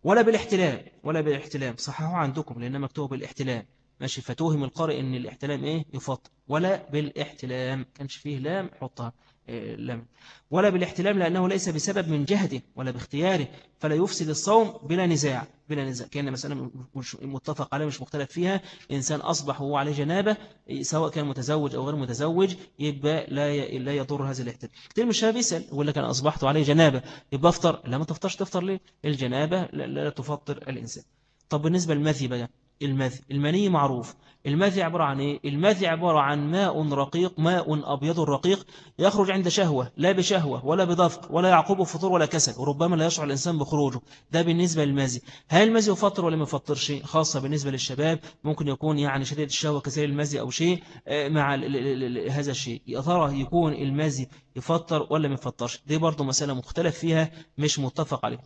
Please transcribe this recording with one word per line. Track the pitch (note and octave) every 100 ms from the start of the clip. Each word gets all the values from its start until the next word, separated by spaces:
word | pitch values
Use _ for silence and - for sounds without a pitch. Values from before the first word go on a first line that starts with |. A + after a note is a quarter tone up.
ولا | E3 G#3+
بالاحتلام، | A3+ A3+ - F#3+ F3 A#2+ - _
ولا | D3+ D#3+
بالاحتلام، | D3+ C#3 - C#3 C3 A#2
صححوا | - C#3 D#3 F3
عندكم | C#3+ C#3 D3+ A#2
لأنه | A#2+ C#3
مكتوب | C3+ - C#3
بالاحتلام، | C3 - - C3 A#2+ G#2 _ _ _
ماشي، | C3+ -
فتوهم | B2+ A#2+ D#3+ D3+
القارئ | C3+ - D#3+ C#3+
إن | C3 B2+
الاحتلام | A2 - C#3 C#3+
إيه؟ | C#3 D#3+ D3
يفطر. | C3 - B2+ _ _ -
ولا | D3+ F#3 F#3+ -
بالاحتلام، | C#3+ D3 - C#3+ - B2+ B2+ B2+ C3 B2+ -
كانش | C#3 -
فيه | D3 C#3
لام | C#3+ F#3+ F#3 -
حطها. | C3 - A#2 - _ _ -
آه، | A#2 A2 A2
لم، | A#2 A#2 A#2 _ - - _
ولا | E3+ G3+
بالاحتلام | F#3 F3+ - F#3+ G3+
لأنه | E3+ F3+ F#3
ليس | G3 F#3+
بسبب | D#3 G3+ G3 E3
من | D3+ C#3
جهده | G3+ F#3 C3 - -
ولا | C3
باختياره، | B2 - C#3+ F3 F#3 C3 - - _
فلا | D#3 D#3
يفسد | F#3+ - D#3
الصوم | D3+ G3 A3 G#3+ -
بلا | C3+ E3+ F3+
نزاع، | D#3 C#3+ B2+ A2 _ -
بلا | D3 C3+
نزاع، | B2 A#2+
كأن | C#3+ C#3
مسألة | C3 C#3+ C#3
م-، | B2+ C#3 B2+ C3+
مش | B2 -
متفق | C#3 C#3 - D3 C3
عليها، | C#3+ D3+
مش | C3
مختلف | C3 D3+ C3+
فيها. | E3+ F3+ G3 - - -
إنسان | C#3 B2+ D3+
أصبح | - E3 C#3+ C#3
وهو | C#3 C#3+
عليه | C#3+
جنابة، | D3 D3 F3+ G3+ G#3 - - - C#3
سواء | C#3 D#3 D#3+
كان | D#3 D3
متزوج | C3+ B2 D3+ C#3+ B2
أو | C3+
غير | D3
متزوج، | B2 A#2+ D3+ E3+ F#3+ F3+ - -
يبقى | D3 C#3+ D3 D#3 -
لا | C#3 D3 D3
ي-، | C3+ C3
لا | C3 C#3+
يضر | C3 C#3+
هذا | C3+ C3
الاحتلام. | B2 A2+ - - -
كتير | -
من | A#3+
الشباب | G#3+ - A3+
يسأل، | A#3 E3
يقول | - C#3+ D3
لك: | D3
"أنا | C3
أصبحت | B2+ C#3+ -
وعليه | C3+ D3+
جنابة، | C#3+ D3+ D#3+ B2+ - - _
يبقى | C3+ D#3+
أفطر؟" | C3+ E3+ - -
لا، | B2+
ما |
تفطرش. | D#3+ D#3+ F#3+ -
تفطر | F#3+ F3+
ليه؟ | F#3 F#3+ _ _ D3+
الجنابة | C#3 B2+ B2+ D#3 F#3 F3
لا، | C#3+ B2+
لا | C#3 D3
تفطر | C#3 C3 C#3+ - C3+
الإنسان. | - B2+ A#2 - - _ _ _ _
طب | D3+
بالنسبة | D#3 F3+ D#3+
للمذي | D3 D3+ C#3 C3
بقى، | B2 A#2 _ _ _
المذي، | C#3+ C3+ C3 C3 -
المني | C#3+ D3 F3+ G3+
معروف. | E3 C#3 B2+ A#2 - _ _ C#3+
المذي | D3 G3+ F#3+
عبارة | E3 E3+
عن | D3 C3+
إيه؟ | C#3 C#3+ C#3+
المذي | C#3+ F#3+ F#3+ F3+
عبارة | E3 F3 D#3
عن | C#3 D3 D3
ماء | F3+ F#3+ D#3 D3+
رقيق، | C#3 C#3 E3 F3+ F3+
ماء | E3 F3+ D#3 D3+ C#3
أبيض | C#3+ D3 E3
رقيق | D3+ C#3 F3+ F#3+ - - - -
يخرج | F#3 G#3 F#3+
عند | F#3+ F3+
شهوة، | F#3 F3 C#3 B2+ -
لا | F3
بشهوة | F#3+ F3+ F#3+ D3 B2 B2+
ولا | F3
بدفق | F3+ F3 E3+ E3+ -
ولا | D#3+ F3+
يعقبه | F3 D#3 F#3+
فطور | F3 D#3 F#3
ولا | F3+ D3+
كسل، | E3 C#3 A#2
وربما | C#3 C#3 E3+ E3+
لا | E3
يشعر | E3 D3
الإنسان | C#3 F3 E3
بخروجه. | C3+ D3+ C#3 B2 _ - _
ده | E3
بالنسبة | E3+ E3+ F3 D#3+ D3
للمذي. | C#3 C3 B2 - - _
هل | E3 A3
المذي | A3+ G#3+
يفطر | F#3 G#3 G3 E3+
ولا | D#3+
ما |
يفطرش؟ | C#3 C#3 - C#3 - C#3+
خاصة | - D#3+ D3+ C#3
بالنسبة | C3+ D3+ C#3
للشباب، | C3 - C3 D#3 D#3+ - -
ممكن | D3+ D3+ D3
يكون | C3 D#3 D3
يعني | C#3+ C3+ C3
شديد | D3 C#3+
الشهوة | - D#3 C#3+
كثير | C#3 C#3 D3
المذي | D3 D3 C#3
أو | B2
شيء، | B2 E3+ F3 - B2 -
آه، | D3 C#3+
مع | D#3 C#3+ C#3
ال-، | C3
ال-، | C#3
ال-، | C3+ C3 B2+ B2
ال-، | A2
هذا | C#3 C#3+
الشيء. | B2+ B2 A#2 -
يا | B2
ترى | C#3 F3 D3 C#3
يكون | C3+ E3+ D#3+
المذي | D3+ C#3 C#3 D#3 C3 B2+ - _ -
يفطر | - E3 E3 D#3 -
ولا | D#3 D3
ما |
يفطرش؟ | C3+ B2+ - A#2+ - -
دي | D#3
برضو | D#3+ D3+
مسألة | C#3 C3 D3
مختلف | C3 - - E3+ D3+
فيها، | E3 D#3+ D#3+ - - -
مش | D3+ C#3+
متفق | C3 - D3+ C3 B2
عليه. | B2